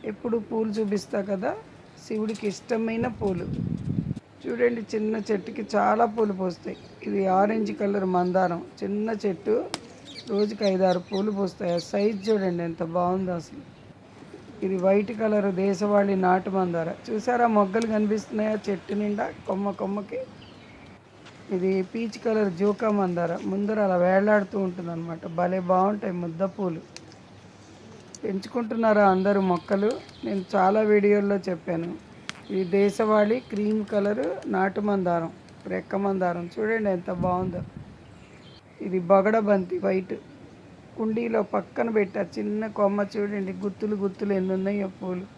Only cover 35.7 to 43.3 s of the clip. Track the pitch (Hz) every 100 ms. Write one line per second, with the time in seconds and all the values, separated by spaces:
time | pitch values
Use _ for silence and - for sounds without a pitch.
35.7 | 185 - 196 202 190 180 175 175 - 214
36.7 | 226 208 180 180 180 180 180 185 175 -
37.7 | - - - - - - - - - -
38.7 | - 196 185 170 196 196 226 208 202 180
39.7 | 359 196 190 185 - - - - - -
40.7 | - - - 220 220 233 226 202 208 175
41.7 | - 233 214 196 202 180 220 208 214 220
42.7 | 208 202 202 202 208 202